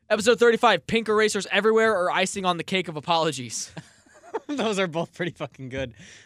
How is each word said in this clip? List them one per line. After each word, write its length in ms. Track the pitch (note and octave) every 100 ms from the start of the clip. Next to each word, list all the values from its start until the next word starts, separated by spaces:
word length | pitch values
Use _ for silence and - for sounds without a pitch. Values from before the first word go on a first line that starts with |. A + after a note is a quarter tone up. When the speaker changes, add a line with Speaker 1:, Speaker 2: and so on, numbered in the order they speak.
| -
Speaker 1:
Episode 240 | A3 G#3 A3+
thirty-five, 480 | A#3+ A3+ A#3 F3 -
pink 220 | A3+ A3
erasers 360 | G#3+ G#3+ G#3 -
everywhere 420 | G3 G#3+ A3 A3
or 160 | G3 F3
icing 360 | D#3+ F#3 G3+
on 120 | F#3 E3+
the 60 |
cake 240 | D#3 F#3+ F3
of 80 |
apologies? 800 | D3+ C3+ E3 D#3+ C3 A#2 - - - - _
<laughs> 200 | _ -
Speaker 2:
<laughs> 220 | - - -
Those 320 | C#4+ A3 G3
are 80 | F#3
both 260 | D#3+ E3
pretty 200 | - E3+
fucking 380 | - D3 - C3
good. 240 | C3+ B2+ - - -